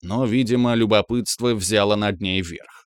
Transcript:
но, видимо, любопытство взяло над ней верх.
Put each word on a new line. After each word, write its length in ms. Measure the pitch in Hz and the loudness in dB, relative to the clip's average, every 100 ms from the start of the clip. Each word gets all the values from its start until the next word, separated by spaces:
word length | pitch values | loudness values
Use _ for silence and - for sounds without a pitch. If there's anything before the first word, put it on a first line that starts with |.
но, 220 | 87 113 | -8 -4
видимо, 500 | 127 120 117 123 120 | 0 0 2 2 2
любопытство 800 | 117 110 107 98 120 107 - 120 | 2 2 2 2 -2 -4 -4 -2
взяло 400 | 110 92 107 101 | -2 0 2 2
над 260 | 104 104 90 | 2 0 -2
ней 200 | 98 95 | -4 -4
верх. 480 | 87 85 - - _ | -4 -10 -18 -20 _